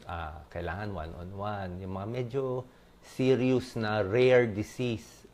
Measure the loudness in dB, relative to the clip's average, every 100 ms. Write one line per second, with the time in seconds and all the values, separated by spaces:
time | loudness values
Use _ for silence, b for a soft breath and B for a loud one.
0 | -10 -8 -8 -10 -12 -8 -6 -6 -6 -8
1 | -8 -10 -12 -8 -6 -6 -6 -8 -8 -6
2 | -6 -6 -4 -4 -2 -4 -8 b b b
3 | -12 0 4 4 4 2 0 -4 0 0
4 | 2 6 8 8 6 0 -6 -4 -4 -4
5 | -8 -20 -18